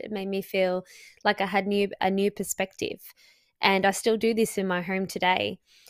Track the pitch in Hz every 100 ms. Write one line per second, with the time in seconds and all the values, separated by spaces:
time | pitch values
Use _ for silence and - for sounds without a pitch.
0 | - 208 196 196 - 196 185 185 - -
1 | - _ - 202 190 196 196 202 196 -
2 | 190 196 202 - 190 - 190 - - -
3 | - - _ _ _ - 196 190 196 190
4 | 233 220 226 226 220 202 190 180 180 190
5 | 185 - 180 185 101 185 _ _